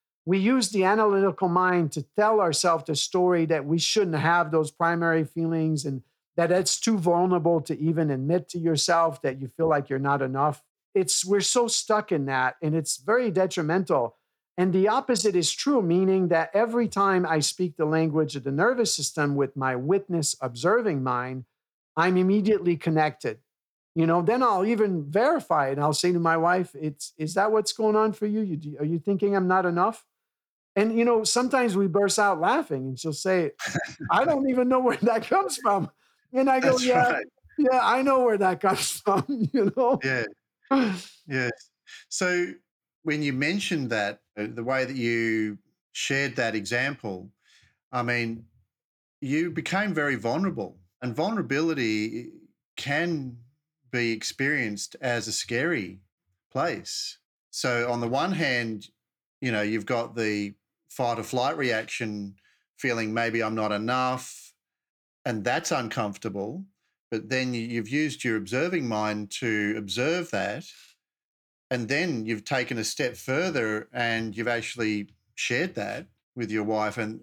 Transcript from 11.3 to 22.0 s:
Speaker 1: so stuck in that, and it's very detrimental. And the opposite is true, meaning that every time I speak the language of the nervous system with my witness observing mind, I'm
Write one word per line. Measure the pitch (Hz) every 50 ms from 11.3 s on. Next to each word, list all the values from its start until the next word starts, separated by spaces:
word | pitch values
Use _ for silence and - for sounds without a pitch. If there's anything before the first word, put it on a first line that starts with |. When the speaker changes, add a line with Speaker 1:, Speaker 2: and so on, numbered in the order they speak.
| 202 202
Speaker 1:
so | 185 - - 247 240 220
stuck | - - - - 214 214 208 -
in | 185 151 139
that, | 135 135 131 127 131 - -
and | - 156 151
it's | 165 151 - - -
very | 131 165 220 247 254 226
detrimental. | 165 175 185 185 - - 160 151 165 185 190 - 175 139 120 - - _ _ _ _ _ _ _ _ -
And | 180 190
the | 175 190 190 208
opposite | 214 262 262 - 247 202 - 214 180
is | 180 160 -
true, | - - - 277 294 254
meaning | 196 170 170 180 190 190 190 190 185 170
that | 170 165 160 - -
every | 202 226 233 226 240 240 -
time | - 196 196 196 190 185 180
I | 156 165 160
speak | 147 - - - 185 175 151
the | - 160
language | 151 156 160 160 160 147 160 156 147 -
of | 143 120
the | 139
nervous | 135 143 180 233 262 240 233 - -
system | - 147 - - 156 147 143 143
with | 139 143 135 -
my | 139 135 131 127
witness | 123 127 147 185 196 196 - 175 165 147 - - -
observing | 135 127 120 120 123 175 208 240 233 208 160 139 131
mind, | 131 123 123 123 127 131 131 120 - _ _ _ _ _ _ _ _ _
I'm | 156